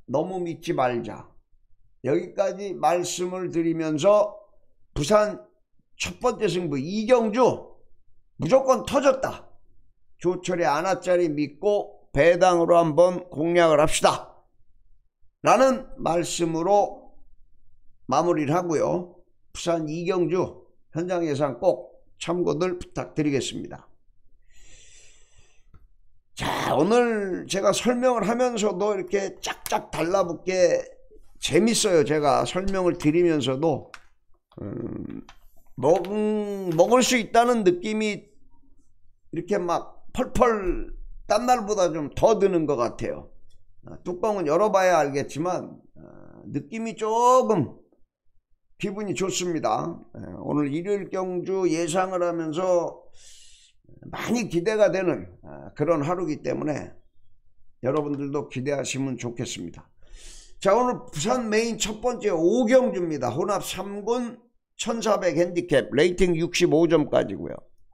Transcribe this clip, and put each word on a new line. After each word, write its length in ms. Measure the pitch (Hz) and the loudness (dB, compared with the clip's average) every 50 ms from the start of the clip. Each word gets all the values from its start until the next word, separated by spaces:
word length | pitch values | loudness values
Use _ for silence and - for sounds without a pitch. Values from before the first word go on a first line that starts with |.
| _ | _
너무 340 | - 123 147 170 185 190 185 | -4 -2 -2 -2 -4 -6 -6
믿지 340 | 175 170 156 - - 165 160 | -6 -8 -8 -8 -6 -4 -2
말자. 560 | 139 127 123 120 - - 104 95 - - - - - - _ _ _ _ _ - - _ _ _ _ - | 0 0 0 -2 -4 -6 -8 -12 -14 -18 -20 -20 -20 -20 _ _ _ _ _ -20 -20 _ _ _ _ -4
여기까지 680 | - 151 175 190 175 - - 196 190 185 190 202 196 175 | -2 -2 -2 -2 -4 -4 -2 -2 -2 -4 -6 -8 -8 -6
말씀을 760 | 175 147 156 175 180 175 - - 170 180 180 185 185 180 170 | -2 0 0 2 0 -2 -4 -6 -6 -6 -6 -6 -6 -6 -4
드리면서 880 | 135 165 165 165 160 160 160 160 156 143 156 202 208 208 - - - - - _ _ - - _ _ _ - _ _ | -2 -2 -2 0 -2 -2 -2 -2 -2 2 4 4 4 4 4 0 -4 -10 -20 _ _ -20 -20 _ _ _ -20 _ _
부산 520 | 143 147 - 214 214 214 208 - - - - _ _ _ _ _ _ _ _ _ - | -6 0 2 4 4 4 2 -2 -8 -14 -20 _ _ _ _ _ _ _ _ _ -10
첫 220 | - 175 170 - | -10 -10 -6 -4
번째 280 | 233 247 226 170 214 185 | -2 -2 -2 0 -2 -2
승부 320 | 160 185 180 156 143 135 | -2 -2 -4 -4 -4 -4
이경주 960 | 131 170 202 214 214 220 254 240 226 214 196 254 247 175 120 - - - - - - - - - _ - - - - _ _ - | -4 -4 -4 -4 2 4 4 4 4 2 2 4 4 4 2 0 -6 -16 -20 -20 -20 -20 -20 -20 _ -20 -20 -20 -20 _ _ -6
무조건 480 | 135 165 247 269 269 262 262 220 - | 2 4 4 4 6 4 2 0 0
터졌다. 640 | - 233 285 262 277 262 262 - - - - - - - - - - - - - - _ _ _ - - - | 0 0 2 4 4 4 2 0 -6 -6 -8 -14 -20 -20 -20 -20 -20 -20 -20 -20 -20 _ _ _ -20 -14 -4
조철의 480 | - 175 180 180 - 180 180 170 170 | -2 -2 -2 -2 -4 -4 -2 0 0
아나짜리 640 | 147 143 151 175 190 185 185 - 180 180 175 175 160 | 0 0 0 0 -2 -2 -2 0 0 2 2 2 0
믿고 800 | 147 147 147 139 - - 190 208 208 202 - - - - - _ - | 0 -2 -4 -4 -6 -4 -2 0 0 0 -2 -6 -12 -20 -14 _ 2
배당으로 640 | 139 151 170 180 170 180 185 175 170 170 170 175 170 | 4 6 6 6 6 6 4 6 4 4 6 6 6
한번 520 | 170 160 143 160 175 180 175 170 - - | 6 6 6 4 4 4 4 -2 -8 -10
공략을 500 | - 139 160 170 175 175 170 160 151 143 | -6 -4 -2 2 4 6 6 6 6 6
합시다 540 | 156 - - - - 175 - - - - - _ _ _ _ _ - - - _ _ _ - - _ _ _ _ - - _ _ | 6 4 4 4 2 2 2 0 -4 -14 -20 _ _ _ _ _ -20 -20 -20 _ _ _ -20 -20 _ _ _ _ -20 -20 _ _
라는 460 | - 147 185 233 262 269 254 - - - - - | 2 4 6 6 6 4 4 2 -4 -10 -10 -6
말씀으로 1160 | 139 151 165 175 156 - - - 175 165 160 160 170 185 202 202 190 - - - - - - - - - - - - - - - - - - - - - - _ - - | -2 -2 0 0 -2 -4 -4 -2 -2 -2 -2 -2 0 2 2 2 2 0 -4 -10 -18 -20 -20 -20 -20 -20 -20 -20 -20 -20 -20 -20 -20 -20 -20 -20 -20 -20 -20 _ -6 0
마무리를 460 | 127 147 170 175 170 151 151 139 156 | 0 2 2 2 2 2 0 0 0
하고요. 600 | 185 180 170 156 131 131 147 160 180 180 180 - - - _ _ _ _ _ | 0 0 0 0 0 0 0 0 -2 -4 -8 -14 -20 -20 _ _ _ _ _
부산 360 | - - - 170 170 165 156 151 | -16 -6 -4 -2 -2 -2 -2 -4
이경주 800 | 156 170 170 175 190 185 175 151 175 185 151 - - - - _ _ _ _ _ - | -6 -4 -4 -2 0 0 0 0 0 0 -2 -2 -6 -12 -20 _ _ _ _ _ -8
현장 320 | 160 175 180 185 175 170 | -6 -4 -2 -2 -2 -2
예상 340 | 156 139 131 151 143 120 - | -2 -2 0 -2 -2 -2 0
꼭 460 | 190 180 - - - - - - - - - - | 0 0 0 0 -4 -14 -20 -20 -20 -20 -18 -10
참고들 600 | - - 175 180 170 165 147 151 180 185 175 180 | -6 -4 -2 0 0 0 0 0 -2 -2 -4 -6
부탁드리겠습니다. 1080 | - - - 143 - - - 156 147 147 139 123 - - - - - - - - - - - _ _ _ _ - - - - - _ - - - - - - - - - - - - - - _ - - - - - - _ - - _ - - - - - - _ - - - _ _ - | -10 -10 -10 -10 -10 -6 -4 -2 -2 0 0 -2 -2 -4 -6 -10 -10 -12 -14 -16 -18 -20 -20 _ _ _ _ -20 -20 -20 -20 -20 _ -20 -20 -20 -20 -20 -20 -20 -20 -20 -20 -20 -20 -20 -20 _ -20 -20 -20 -20 -20 -20 _ -20 -20 _ -20 -20 -20 -20 -20 -20 _ -20 -20 -20 _ _ -12
자, 400 | - - - - - - - 98 | -8 -6 -4 -4 -4 -2 -2 0
오늘 680 | 131 156 196 233 247 240 233 226 208 202 190 180 175 147 131 | 2 2 4 4 4 2 2 0 -2 -2 -4 -6 -6 -6 -6
제가 260 | 165 196 208 202 175 | -4 0 2 2 0
설명을 540 | - - 233 247 240 247 254 247 226 185 196 | 2 0 0 0 2 2 2 2 2 0 0
하면서도 680 | 233 240 254 247 240 208 208 208 185 175 202 208 208 | 0 0 0 0 0 0 -2 -2 -2 0 -2 -2 -2
이렇게 440 | 190 180 - - 196 196 180 - - | -2 -4 -4 -4 -4 -4 -4 -8 -8
짝짝 500 | - - - - - - 220 214 - - | -10 -10 -10 -8 -6 -4 -4 -4 -4 -6
달라붙게 920 | - 147 156 170 190 196 185 170 160 - - 180 185 185 175 160 151 - - - - - - - - - - - - - | -6 -4 -2 0 0 0 0 -2 -4 -6 -6 -4 2 2 4 4 4 0 -2 -6 -14 -20 -20 -20 -20 -20 -20 -20 -12 -8
재밌어요. 640 | - - - 180 214 233 226 - - 208 175 160 139 | -2 2 4 4 4 4 2 2 2 4 4 4 4
제가 400 | 139 151 156 147 139 123 123 135 | 4 2 2 2 2 2 2 2
설명을 520 | - - 180 190 196 196 190 185 175 147 - | 0 -2 -4 -2 -2 -2 0 0 0 0 2
드리면서도, 920 | - 151 151 175 175 170 160 151 120 131 131 135 160 165 135 110 - - - - - - _ _ _ _ - _ _ _ _ - | 2 2 4 4 4 4 2 2 0 -2 -2 0 0 0 0 -2 -6 -12 -20 -20 -20 -20 _ _ _ _ -20 _ _ _ _ -14
음, 640 | - 101 - - - - - - - - - - - - - - - - _ - - - - | -12 -10 -8 -8 -8 -8 -8 -10 -10 -10 -12 -14 -16 -16 -20 -20 -20 -20 _ -20 -20 -18 -8
먹-, 1000 | - 120 147 175 190 170 185 208 214 214 214 214 214 208 202 202 196 190 180 160 | -2 2 2 2 2 0 -2 -2 -2 0 0 -2 -2 -4 -6 -6 -6 -4 0 4
먹을 280 | 160 180 208 233 254 233 | 4 6 6 6 6 6
수 140 | - 254 240 | 4 2 0
있다는 460 | 214 - - 226 240 247 247 226 202 | 0 2 4 4 4 4 2 2 4
느낌이 600 | 180 180 175 208 214 214 214 220 214 202 - - - - - - - - - - - - - - - - - - - - _ - - - | 2 2 2 0 -4 -2 -2 -2 -2 -4 -4 -8 -16 -20 -20 -20 -20 -20 -20 -20 -20 -20 -20 -20 -20 -20 -20 -20 -20 -20 _ -20 -12 -10
이렇게 240 | 165 175 - 202 180 | -10 -6 -4 -4 -4
막 500 | 180 175 165 - - - - - - - - | -2 -2 -2 -4 -4 -8 -14 -16 -14 -6 -4
펄펄 840 | - 254 - - - 254 240 220 208 190 175 147 113 - - - - - - - - - - | -4 -4 -2 2 2 4 4 2 2 -2 -2 -2 -4 -6 -8 -10 -12 -12 -12 -14 -10 -4 -2
딴 180 | 202 226 240 | 0 0 2
날보다 460 | 247 247 240 208 196 214 196 180 165 | 2 2 2 0 -2 0 0 0 0
좀 180 | 156 165 147 131 - | 0 -2 -6 -6 0
더 240 | - 160 220 220 185 | 2 4 4 4 4
드는 260 | 196 196 180 165 156 | 2 2 2 2 0
것 100 | 143 143 | 0 0
같아요. 540 | 120 120 110 - - 110 92 73 71 - - - - - - - - - - - - - | 0 -2 -2 -4 -6 -8 -8 -8 -10 -12 -16 -18 -18 -18 -18 -18 -20 -20 -20 -20 -20 -18
아, 120 | - 82 - - | -18 -18 -12 -10
뚜껑은 440 | 180 175 - 233 220 208 196 165 143 | -10 -6 -4 -2 -2 -2 -2 0 0
열어봐야 500 | 151 175 214 214 190 190 185 185 175 160 | 2 2 2 2 2 4 4 4 4 4
알겠지만, 800 | 147 143 135 143 135 - - 139 165 175 170 - - - - - _ - - - | 2 0 -2 -4 -4 -4 -6 -6 -4 -4 -4 -6 -8 -12 -16 -20 _ -20 -20 -20
아, 40 | 78 - - - - 50 - - - | -20 -20 -20 -20 -20 -20 -20 -20 -16
느낌이 500 | - 123 143 143 - 226 220 226 226 196 | -10 -10 -10 -8 -8 -10 -10 -8 -8 -8
조금 840 | - 214 214 226 233 240 247 254 262 240 214 - 170 120 101 - - - _ _ _ - _ _ _ _ _ _ _ _ _ _ _ _ _ _ - | -6 -4 0 2 4 6 6 6 6 6 4 2 2 0 -2 -6 -12 -20 _ _ _ -20 _ _ _ _ _ _ _ _ _ _ _ _ _ _ -10
기분이 360 | - 208 196 208 208 190 165 | -8 -8 -8 -6 -6 -6 -4
좋습니다. 840 | - 190 185 - - 180 175 165 151 127 110 107 - 151 170 - - - - - | -4 -4 -4 -4 -4 -4 -4 -4 -2 0 0 0 -2 -2 -6 -8 -10 -14 -18 -16
예, 40 | - - - 90 - | -16 -14 -14 -12 -10
오늘 340 | - - - 147 147 139 139 | -4 -2 0 0 0 0 -2
일요일 360 | 165 175 202 202 202 180 - | -4 -2 -2 -2 -2 -4 -4
경주 560 | - 190 185 185 180 175 165 170 190 190 185 165 | -6 -4 -4 -4 -4 -4 -4 -2 -2 0 2 2
예상을 520 | 156 165 175 160 165 190 185 190 185 175 | 2 0 0 0 0 0 0 0 -2 -2
하면서 800 | 175 175 170 165 160 160 147 170 185 185 180 175 160 143 - - - - - - - - - - - - - - _ _ _ _ _ - - - | -2 -2 -2 -2 -4 -4 -4 -2 0 2 2 2 0 -2 -6 -12 -18 -20 -20 -20 -20 -20 -20 -20 -20 -20 -20 -20 _ _ _ _ _ -20 -20 -20
많이 480 | - - - - - 170 220 247 208 131 | -16 -14 -12 -8 -4 -2 -2 -2 -2 -2
기대가 420 | 147 170 170 220 220 214 208 180 | -2 -2 0 0 2 4 4 4
되는, 440 | 165 190 190 175 139 98 90 - - - - | 4 2 0 0 -2 -2 -4 -10 -18 -20 -20
아, 280 | - 73 71 69 95 - | -20 -18 -18 -18 -14 -6
그런 300 | - 147 160 170 151 143 | -2 0 0 0 0 0
하루기 400 | 165 180 180 180 156 147 - - | -2 -2 -4 -4 -4 -6 -6 -6
때문에 480 | 139 131 135 139 151 143 120 90 - - - - _ _ - - - - - _ - - - - - - _ | -6 -4 -4 -2 -4 -4 -6 -8 -12 -16 -20 -20 _ _ -20 -20 -20 -20 -20 _ -20 -20 -20 -20 -20 -14 _
여러분들도 680 | - 127 147 156 147 147 143 139 143 139 143 147 139 139 | -4 -2 -2 -2 -2 -2 -4 -6 -6 -6 -6 -6 -6 -6
기대하시면 680 | - 131 123 143 120 - - - - 127 135 135 127 - | -8 -6 -4 -4 -4 -4 -4 -6 -6 -4 -4 -4 -6 -6
좋겠습니다. 720 | 123 117 117 - 110 - - 104 90 85 - 90 - _ _ - - - - - - - - - - - - - | -8 -8 -8 -8 -8 -8 -8 -10 -12 -12 -14 -16 -20 _ _ -20 -20 -20 -20 -20 -18 -20 -20 -20 -20 -20 -12 -4
자, 160 | - 190 202 | 0 2 4
오늘 300 | 233 247 247 226 - - - | 4 2 0 -2 -4 -8 -12
부산 380 | - 147 147 220 254 247 233 214 | -8 -6 -2 -2 -2 -2 -2 0
메인 280 | 208 220 233 233 220 - | 0 0 0 0 -2 -4
첫 240 | - 196 214 - | -6 -6 -6 -4
번째 280 | 233 247 233 - 202 208 | -4 -4 -4 -2 -2 -2
오경주입니다. 1000 | 180 160 165 180 220 254 247 214 254 262 247 214 185 190 175 165 151 135 123 117 | 0 2 2 2 2 2 4 4 4 4 4 2 0 -2 -4 -4 -4 -4 -4 -4
혼합 360 | 110 151 196 208 202 180 - | -4 -4 -2 -2 -2 -4 -4
삼 400 | - - 185 196 202 202 208 196 | -6 -8 -10 -10 -10 -10 -8 -4
군 360 | 214 240 254 240 226 - - _ _ _ _ _ _ _ - | -4 -2 -2 -4 -6 -10 -16 _ _ _ _ _ _ _ -8
천사백 600 | - 220 233 233 180 220 202 190 190 175 151 165 | -6 -6 -4 -2 0 0 0 2 2 0 2 2
핸디캡 520 | 175 175 175 170 170 - - 127 - - | 0 0 0 -4 -2 2 2 2 2 2
레이팅 440 | 110 131 160 180 180 - 202 180 170 | 2 2 2 2 4 2 2 2 2
육십오 520 | 160 170 - - - 175 156 143 160 170 156 | 0 -2 -2 0 2 2 4 4 4 4 4
점까지고요. 680 | 165 156 143 - 120 127 117 - 98 76 82 - - - - - - - - - | 4 2 2 2 2 0 0 0 -4 -8 -8 -10 -10 -12 -16 -20 -20 -20 -20 -20